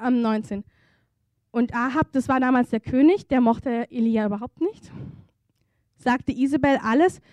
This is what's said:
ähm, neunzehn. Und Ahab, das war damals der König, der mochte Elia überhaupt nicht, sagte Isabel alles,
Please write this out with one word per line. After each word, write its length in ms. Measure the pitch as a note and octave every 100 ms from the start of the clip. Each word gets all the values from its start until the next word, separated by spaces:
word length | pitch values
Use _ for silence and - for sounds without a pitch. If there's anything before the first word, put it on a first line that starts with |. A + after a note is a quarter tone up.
ähm, 180 | B3 B3
neunzehn. 420 | A3+ G#3+ G#3+ G3+ - _ _ _ _ _ _ _ _
Und 240 | A#3 A#3+
Ahab, 360 | A#3 B3 C4+ D4+
das 140 | C4+ B3+
war 140 | C4
damals 300 | B3+ B3+ B3
der 100 | A3+
König, 480 | - B3+ D4 G4+ -
der 120 | C4+
mochte 480 | A#3+ A3+ C#4 A#3 A#3+
Elia 360 | B3 A3+ A3 G#3+
überhaupt 340 | G#3 B3 -
nicht, 300 | E4+ A4 - - - - - _ _ _ _ _ _ _
sagte 360 | B3+ B3+ -
Isabel 460 | A#3+ C4+ C#4+ C#4 C4+
alles, 380 | G#3+ A#3+ F4+ - _